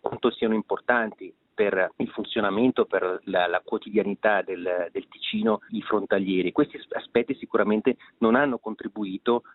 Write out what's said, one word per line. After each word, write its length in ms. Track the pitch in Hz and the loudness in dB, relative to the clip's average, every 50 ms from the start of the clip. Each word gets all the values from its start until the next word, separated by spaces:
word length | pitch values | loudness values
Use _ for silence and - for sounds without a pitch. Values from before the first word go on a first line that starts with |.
quanto 320 | - - - - - 120 | -6 -6 -4 -2 0 -2
siano 220 | - - 120 110 110 | 0 0 0 0 0
importanti 760 | 107 - - 98 - - - 120 120 113 107 - - 95 87 - _ _ _ _ | 0 -2 -2 -6 -2 0 2 2 2 0 -2 -6 -10 -16 -18 -18 _ _ _ _
per 360 | - 107 101 95 92 92 85 - - | 0 2 2 4 2 0 0 0 -4
il 100 | 120 - | -6 -4
funzionamento, 720 | - 117 104 - - 113 104 98 95 107 123 131 - - 107 | -4 -8 -8 -6 -2 -2 0 0 2 2 2 2 4 2 0
per 360 | - 101 95 92 90 90 - - | 0 0 0 0 -2 -2 -4 -4
la, 220 | 101 92 92 90 | -2 0 0 2
la 160 | 87 87 90 - | 2 0 -2 -2
quotidianità 760 | - 120 104 - 107 101 107 98 101 98 - - 107 104 95 | -4 -6 -6 -6 -2 0 0 0 0 -2 0 2 2 2 2
del, 460 | 90 - 92 87 87 90 87 90 87 82 | 0 -2 -6 -6 -4 -2 -2 -2 -4 -4
del 140 | - 98 - - | -6 -8 -10 -10
Ticino, 520 | - - - - - 107 107 113 107 101 - - | -12 -10 -8 -6 -4 0 2 2 0 0 -2 -6
i 100 | 117 104 | -8 -6
frontalieri. 720 | - - 110 107 98 - 104 98 95 95 95 92 - 117 | -4 -2 -2 -2 0 0 0 0 2 2 0 0 0 0
Questi 240 | - - 147 - - | 0 0 0 0 -2
as-, 120 | - - - | -8 -14 -10
aspetti 440 | - - - - - 117 120 - 135 - | -10 -10 -6 0 0 0 0 0 -4 -8
sicuramente 580 | - - - 104 104 104 107 107 - 127 117 - - - _ _ | -6 -2 0 0 2 2 2 2 2 0 0 0 -6 -18 _ _
non 160 | 120 110 117 | 2 4 4
hanno 240 | 131 147 139 123 110 | 4 4 2 0 -4
contribuito 840 | - 110 104 - - 107 - 107 104 95 92 101 - 120 120 120 - - | -6 -8 -10 -8 -10 -10 -8 -6 -6 -6 -6 -4 0 0 0 0 -2 -8